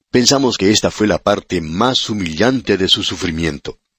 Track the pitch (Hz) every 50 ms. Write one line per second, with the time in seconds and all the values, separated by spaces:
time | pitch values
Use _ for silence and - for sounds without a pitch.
0 | _ _ - 123 120 117 143 135 135 120 - - 95 101 107 - - 123 - -
1 | 107 104 87 - - 101 101 98 - - 92 87 80 78 82 95 120 131 127 -
2 | - - 107 104 90 82 78 78 107 127 131 123 - - 101 92 95 - - 107
3 | 92 - 101 - 95 87 80 80 82 80 73 71 - - - _ _ _ _